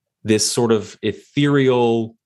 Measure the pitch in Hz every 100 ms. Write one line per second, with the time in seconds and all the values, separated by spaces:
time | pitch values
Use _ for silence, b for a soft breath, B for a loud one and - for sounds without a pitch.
0 | _ _ 107 107 - - 117 110 98 -
1 | 107 - - 147 143 143 131 123 117 113
2 | 110 _